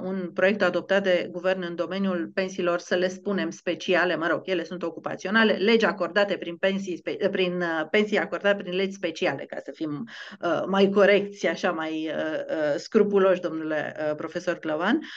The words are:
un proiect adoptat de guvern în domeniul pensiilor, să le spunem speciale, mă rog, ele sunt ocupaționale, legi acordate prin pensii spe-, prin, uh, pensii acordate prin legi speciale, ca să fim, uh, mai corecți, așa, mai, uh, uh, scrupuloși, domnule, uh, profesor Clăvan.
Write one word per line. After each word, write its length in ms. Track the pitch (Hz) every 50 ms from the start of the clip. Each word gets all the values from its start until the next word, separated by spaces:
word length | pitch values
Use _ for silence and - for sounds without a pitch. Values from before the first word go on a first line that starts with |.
| 180
un 260 | 185 190 190 180 170 160
proiect 280 | - 185 190 214 202 196
adoptat 400 | 180 180 175 170 - 190 202 196
de 260 | 190 180 170 - -
guvern 320 | 160 175 170 185 190 190 180
în 120 | 170 170
domeniul 560 | 170 175 160 185 196 196 190 180 175 165 160 -
pensiilor, 440 | - 190 185 190 - 180 170 170 175
să 160 | - - 190
le 140 | 180 180 185
spunem 420 | 190 - - 202 196 185 160 165
speciale, 640 | - - - 185 165 - - - 180 160 175 180 165
mă 100 | 156 160
rog, 140 | 170 160 151 -
ele 200 | - 190 170 -
sunt 180 | - 185 175 -
ocupaționale, 680 | 165 - - - - - - - - 208 226 220 214 185
legi 320 | - 185 220 233 226 208
acordate 520 | 175 185 - 175 165 170 208 202 202 185
prin 200 | - - 170 170
pensii 400 | 165 - 190 196 196 196 190 175
spe-, 320 | 156 - 175 147 - 202 185
prin, 300 | 190 190 185 180 180 180
uh, 260 | 175 170 165 160 156 156
pensii 280 | - 214 214 208 208 185
acordate 440 | 160 - - 165 - 202 202 202 196
prin 140 | 180 175
legi 180 | 185 196 190 190
speciale, 500 | - - 165 156 - 190 156 139 139 143
ca 120 | - - - -
să 60 | - 139
fim, 340 | - 160 156 147 143 - - - - - - 208 -
uh, 220 | - 175 160 143 -
mai 220 | - 196 196 196 196
corecți, 580 | 196 202 196 185 202 196 202 202 - - -
așa, 260 | 170 170 175 - 185 170
mai, 380 | 160 160 160 160 156 160 160 147
uh, 260 | 156 160 156 156 147 143 -
uh, 260 | - 160 151 151 143
scrupuloși, 640 | 170 - - - 220 202 202 202 196 190 190 185 180
domnule, 560 | 180 165 160 160 156 156 160 151 - - - -
uh, 160 | 156 151 151
profesor 400 | 151 160 160 - 175 175 180 170
Clăvan. 440 | 165 - 156 156 156 175 202 254 330 302 - -